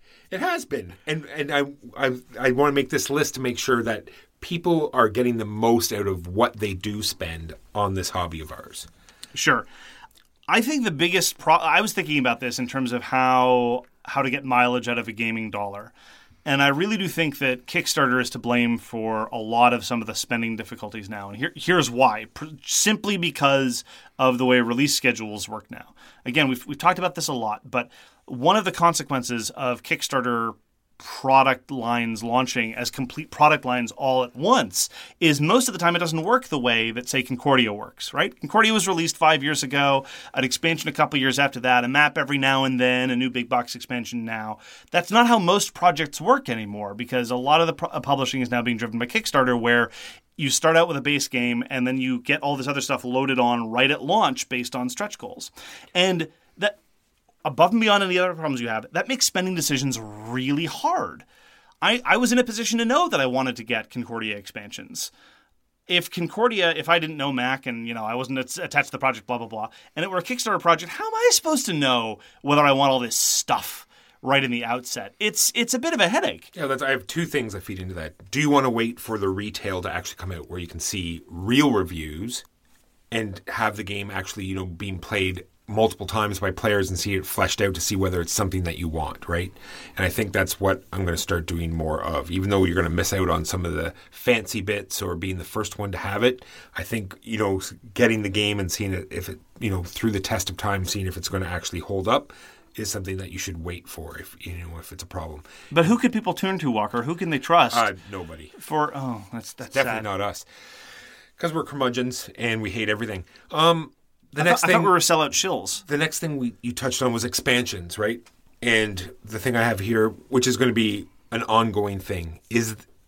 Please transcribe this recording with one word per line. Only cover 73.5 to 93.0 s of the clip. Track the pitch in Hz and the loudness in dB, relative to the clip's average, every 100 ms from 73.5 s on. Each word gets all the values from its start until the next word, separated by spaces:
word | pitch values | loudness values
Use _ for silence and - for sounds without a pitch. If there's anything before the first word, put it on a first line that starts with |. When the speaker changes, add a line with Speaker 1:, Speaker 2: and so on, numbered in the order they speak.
| 120 - - - _ _ _ | -2 -2 -12 -18 _ _ _
Speaker 2:
right | 127 139 | 2 2
in | 131 | 2
the | 120 117 | -2 -2
outset? | 127 - 123 101 - | -4 -4 -10 -10 -4
It's, | 214 214 - | -2 2 0
it's | 233 233 254 | 0 -2 -2
a | |
bit | 320 | -2
of | 294 | 2
a | 175 | 2
headache. | 277 392 - - 175 | 2 0 -4 -12 -6
Speaker 1:
Yeah, | 139 | -2
that's, | 131 | 0
I | 135 | 0
have | 135 - | -2 -2
two | 165 160 | -4 -2
things | 147 113 | -2 -2
I | 98 | -8
feed | - 92 | -10 -10
into | 92 | -8
that. | 87 78 - 95 | -8 -10 -14 -6
Do | 139 | 0
you | 147 | 4
wanna | 143 131 | 6 4
wait | 117 117 120 | 2 0 -4
for | - 110 | -6 -2
the | 98 | 0
retail | 95 104 - 101 92 | 0 -4 -6 -6 -4
to | 87 | -4
actually | 85 - - | -6 -8 -10
come | 92 | -10
out | 85 - | -10 -10
where | 90 | -10
you | 85 | -10
can | 85 | -8
see | - 104 85 82 - | -6 -4 -6 -8 -10
real | 82 98 123 147 | -8 2 4 6
reviews | 107 85 82 78 78 113 - - _ _ _ _ _ _ | 4 0 -4 -8 -8 -8 -10 -12 _ _ _ _ _ _
and | 113 107 92 - | -6 -4 -8 -10
have | - 110 104 | -2 -2 -2
the | |
game | 98 101 101 | -6 -8 -6
actually, | 98 92 107 95 | -8 -8 -8 -6
you | 95 | -6
know, | 92 | -6
being | 85 101 92 | -8 -8 -8
played | - 104 92 90 - _ - | -4 0 0 -2 -12 _ -6
multiple | 107 110 - 98 | 2 2 2 -4
times | 110 104 98 | 0 0 0
by | 101 | -4
players | 90 110 104 90 | 0 2 2 0
and | 92 | -2
see | 104 95 | -2 -2
it | - | -2
fleshed | - 92 - | -2 -2 2
out | 101 | 0
to | 85 | 0
see | - 98 | -2 0
whether | 95 90 | 0 0
it's | 82 | -2
something | - 98 92 85 | -2 -2 -2 -4
that | 80 | -4
you | 85 | -4
want, | 80 76 76 - | -4 -6 -8 -6
right? | 87 92 - - - - - | -4 -4 -10 -18 -18 -14 -4
And | 92 | -2
I | |
think | - 104 | 0 0
that's | 101 92 - | 0 0 0
what | 98 95 - | 0 0 -4
I'm | 98 90 | -4 -2
gonna | 82 | -2
start | - 87 80 | -2 -2 -2
doing | 85 82 | -4 -2
more | 82 78 78 | -2 -2 -2
of, | - 76 78 | -2 -4 -2
even | 90 98 | -2 2
though | 98 90 | 4 4
you're | 87 | 4
gonna | 82 | 2
miss | 87 | 0